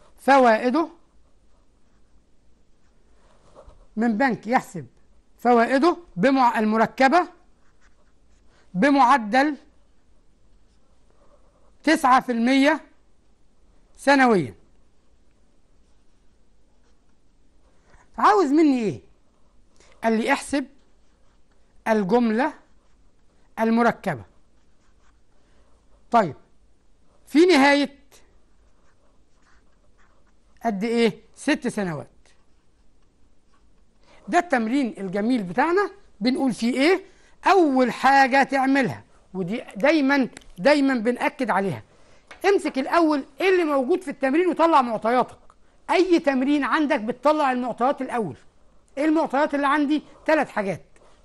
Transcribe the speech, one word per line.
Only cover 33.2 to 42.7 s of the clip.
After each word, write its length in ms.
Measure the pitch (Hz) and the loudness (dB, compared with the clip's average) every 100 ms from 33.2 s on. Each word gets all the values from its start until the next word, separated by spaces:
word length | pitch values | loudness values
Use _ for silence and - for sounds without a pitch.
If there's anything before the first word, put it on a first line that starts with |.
| - _ _ _ _ _ _ _ _ - - | -20 _ _ _ _ _ _ _ _ -20 -4
ده 120 | 330 | -2
التمرين 540 | 339 254 220 277 240 170 | 0 -2 -2 -2 -4 -6
الجميل 460 | 196 196 214 254 | -8 -4 -2 -2
بتاعنا، 460 | 180 208 302 359 403 - - - | -2 -2 0 0 -2 -6 -20 -6
بنقول 340 | 226 285 277 | -4 -2 -2
فيه 200 | 208 226 | -2 -4
إيه؟ 280 | 254 294 381 - _ _ _ - | 0 0 0 -4 _ _ _ 0
أول 460 | 381 311 262 247 | 2 2 2 0
حاجة 520 | - 262 277 269 269 | 0 2 4 4 2
تعملها، 600 | 262 277 262 277 220 104 - _ _ | 0 0 0 0 -2 -6 -16 _ _
ودي 300 | 185 175 233 - 202 | -8 -6 -8 -10 -2
دايما، 540 | 269 320 269 277 240 - - - | 0 2 2 0 -2 -6 -20 -2
دايما 360 | 190 302 269 | 2 2 2
بنأكد 560 | 254 214 247 294 - 240 | 0 -2 -4 -4 -4 -4
عليها، 340 | 190 196 117 - _ - - - - 370 | -2 -2 -6 -12 _ -20 -20 -20 -6 -2
امسك 320 | 392 302 | 0 -2